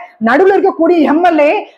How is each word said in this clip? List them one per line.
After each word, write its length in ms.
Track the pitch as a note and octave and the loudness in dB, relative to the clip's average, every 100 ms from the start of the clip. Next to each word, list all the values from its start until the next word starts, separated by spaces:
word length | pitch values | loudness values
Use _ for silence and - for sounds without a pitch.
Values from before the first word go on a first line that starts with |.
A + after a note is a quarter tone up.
| - - | -6 -6
நடுவுல 300 | A3 C#4 F#4+ | -2 2 2
இருக்கக்கூடிய 420 | F#4+ F#4 - E4 F4 | 2 -2 0 0 0
எம் 240 | C4 D4 | 0 0
எல் 140 | F4 D#4 | 0 0
ஏ, 140 | D4 G4+ D#4+ | 0 -2 -8